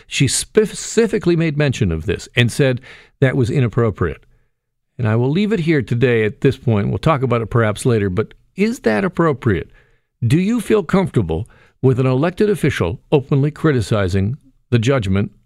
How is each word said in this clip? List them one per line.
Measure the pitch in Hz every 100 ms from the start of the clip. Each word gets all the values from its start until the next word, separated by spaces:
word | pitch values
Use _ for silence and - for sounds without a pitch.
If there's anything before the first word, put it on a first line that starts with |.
| -
She | - 135
specifically | - - - 214 - - - 226 214 175 165
made | 165 147
mention | 147 - 101
of | 80 80
this | 85 -
and | - 120
said | - 139 123 - - - -
that | 135 139
was | 120
inappropriate. | 147 120 - 117 - 85 - _ _ _ _ _ _ _ -
And | 113
I | 113
will | 127
leave | 165 208
it | 214
here | 160 151
today | 113 120 127 117
at | 107 -
this | 139 -
point. | - 104 123
We'll | 113
talk | 156 147
about | 127 120
it | 110
perhaps | 117 107 104 131
later, | 113 101
but | 90 107 - _ -
is | 214 247
that | 233 208
appropriate? | 190 - 165 135 123 87 - - _ _ _ _ 120
Do | 156
you | 190 240
feel | - 214
comfortable | 165 185 170 - 85 80 113 - _ _
with | 131 123
an | 131
elected | 131 170 180 208
official | 196 156 - 87 110 _
openly | 147 135 139 147
criticizing | 151 160 127 104 110 95 95 101 131 _ _ _
the | 120
judgment | 110 135 98 95 101 -